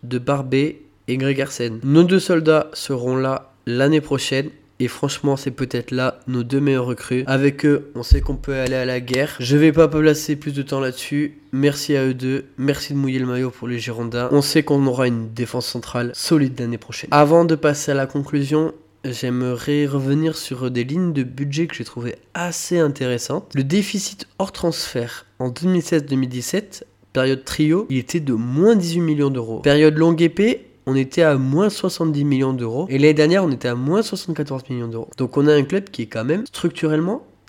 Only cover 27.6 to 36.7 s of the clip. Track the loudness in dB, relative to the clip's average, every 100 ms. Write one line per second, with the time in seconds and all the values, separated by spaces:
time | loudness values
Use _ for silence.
27.6 | 2 2 0 -4 -2 -4 -2 -2 -2 4
28.6 | 4 4 2 0 0 2 0 0 -6 -2
29.6 | 4 6 6 6 2 4 2 2 0 0
30.6 | -6 _ -2 0 0 2 4 4 2 2
31.6 | 2 0 -4 -2 -2 0 0 2 0 0
32.6 | -4 -4 -2 4 6 6 4 4 2 0
33.6 | -2 -2 0 0 0 -6 -6 -6 -6 -8
34.6 | -8 -8 -6 -8 -10 -6 -4 2 6 6
35.6 | 4 -2 -4 -10 -8 -6 -2 -2 -4 -4
36.6 | -4